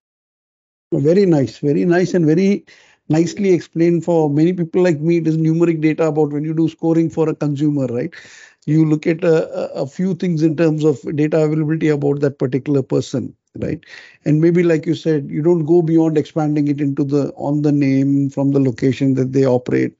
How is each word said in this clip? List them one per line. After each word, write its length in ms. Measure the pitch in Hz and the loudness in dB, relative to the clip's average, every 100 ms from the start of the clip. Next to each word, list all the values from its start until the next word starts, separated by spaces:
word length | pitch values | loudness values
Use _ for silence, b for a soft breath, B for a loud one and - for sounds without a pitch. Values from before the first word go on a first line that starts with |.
| _ _ _ _ _ _ _ _ - | _ _ _ _ _ _ _ _ -6
Very 340 | 156 143 185 196 | -2 2 4 4
nice, 340 | 151 127 - | 2 0 -2
very 260 | 143 160 185 | -2 0 2
nice 280 | 175 180 180 | 2 0 0
and 100 | 151 | 2
very 400 | 160 196 202 - b b b - | 2 2 0 -6 b b b -2
nicely 460 | 156 165 - 196 | 0 0 -2 0
explained. 500 | 175 - 165 170 170 | 0 0 0 0 0
For 260 | 165 170 151 | 0 0 2
many 240 | 143 165 | 2 0
people 300 | 180 165 190 | 0 -2 0
like 160 | 180 147 | 0 0
me, 180 | 160 170 | 0 0
it 100 | 160 | 0
is 100 | 160 | 0
numeric 440 | 160 160 170 160 | 0 2 0 0
data 260 | 156 151 160 | 0 0 0
about 240 | 151 147 | 0 -2
when 120 | 147 | -2
you 100 | 151 | -4
do 140 | 160 160 | -2 -2
scoring 420 | - 165 165 165 | -2 0 0 0
for 200 | 165 156 | 0 -2
a 60 | 147 | -2
consumer, 500 | 147 143 151 147 127 | -4 -2 -2 -2 -2
right? 260 | 117 160 - B B B B - | -4 -6 -10 B B B B 0
You 200 | 156 160 | 2 2
look 220 | 151 175 | 0 -2
at 160 | 160 | 0
a, 140 | 180 160 - 185 - - | 2 2 0 -6 -6 -6
a, 40 | |
a 20 | 135 | -8
few 280 | - 185 170 | -4 -4 -2
things 280 | 190 160 | -2 0
in 140 | 160 139 | 0 2
terms 260 | 165 156 | 0 2
of 160 | 156 143 - 151 | 0 0 -4 -2
data 280 | 151 160 | 0 0
availability 460 | 156 156 151 160 160 | 0 0 -2 0 0
about 300 | 147 143 143 | 0 0 0
that 180 | 143 143 | -2 -2
particular 440 | 135 135 135 139 | -2 -2 -2 -2
person, 520 | 131 143 - 131 104 - _ - | 0 -4 -2 -6 -8 -12 _ -10
right? 240 | - 160 - B B B 160 | -8 -8 -12 B B B 0
And 160 | 151 | 2
maybe, 220 | 170 175 | 4 4
like 220 | 170 160 175 | 2 0 -2
you 100 | 147 | -4
said, 340 | 165 156 139 | -2 -2 -4
you 120 | 160 | -2
don't 240 | 156 175 151 | 0 2 2
go 160 | 175 | 2
beyond 360 | 160 165 160 156 | 4 2 2 0
expanding 500 | 143 165 151 151 147 | -2 -2 -2 0 0
it 140 | 143 | -2
into 220 | 143 139 | -2 -2
the, 280 | 139 143 135 - | -2 -2 -2 -6
on 260 | 139 147 | -4 0
the 100 | 147 | 0
name, 580 | 147 139 135 139 139 139 | 2 2 2 2 0 0
from 220 | 143 139 | -2 0
the 80 | 139 | 2
location 560 | 131 113 135 120 139 131 | 0 0 -2 0 0 0
that 160 | 131 | 0
they 120 | 135 135 | 0 2
operate. 500 | 123 - 131 127 | 0 0 -2 -2